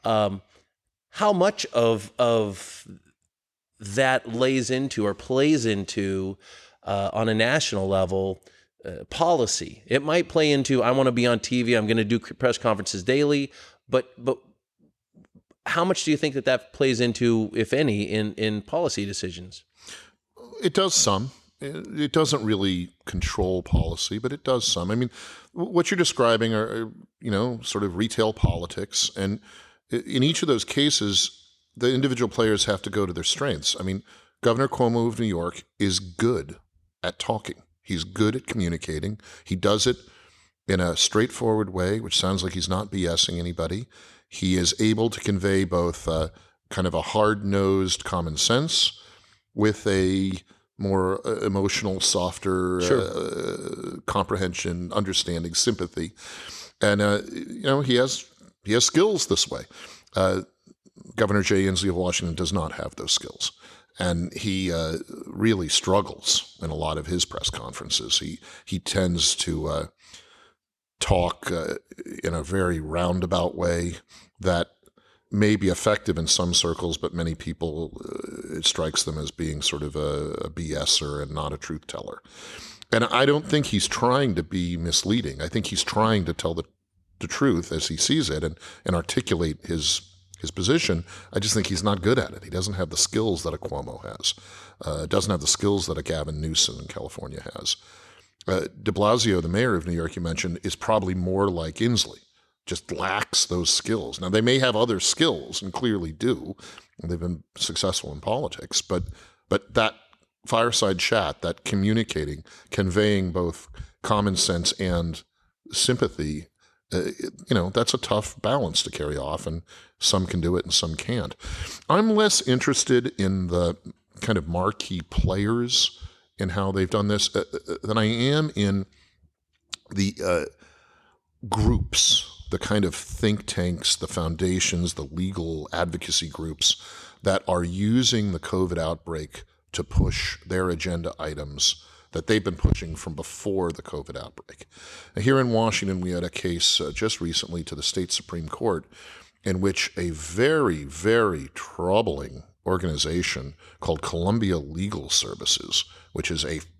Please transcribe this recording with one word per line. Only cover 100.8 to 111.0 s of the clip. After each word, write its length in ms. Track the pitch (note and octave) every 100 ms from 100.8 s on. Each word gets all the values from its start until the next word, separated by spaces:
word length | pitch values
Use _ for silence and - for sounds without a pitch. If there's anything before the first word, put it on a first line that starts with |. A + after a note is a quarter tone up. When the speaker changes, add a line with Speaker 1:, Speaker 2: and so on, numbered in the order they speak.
| - A2 F#2+ F#2
Speaker 2:
more 320 | F2+ F#2+ G2
like 260 | F2 D#2+ -
Inslee, 440 | A2+ A#2 - - _ _ _ _
just 280 | - F2 -
lacks 520 | E2+ F#2 G2 - -
those 260 | - F2+ E2+
skills. 500 | - - A2 C2 -
Now, 80 | F2+
they 120 | G#2
may 200 | A#2 C3
have 160 | B2+ G#2+
other 240 | B2 G2
skills, 600 | - - D#3+ F2 C2 -
and 120 | G2
clearly 400 | - B2 G#2 E2
do, 420 | D#2 A#2+ G#2+ - G2 - - _ -
and 100 | E2+
they've 80 | F2
been 240 | F2 E2 - -
successful 560 | - E2 F#2+ F2+ D2
in 80 | D2
politics, 600 | F2+ A#2+ - - - -
but, 220 | - F2+ - - - _ _
but 260 | B2+ -
that 200 | B2 A2 - _ _ _ _ -
fireside 540 | A#2 A#2 A2 G#2 F#2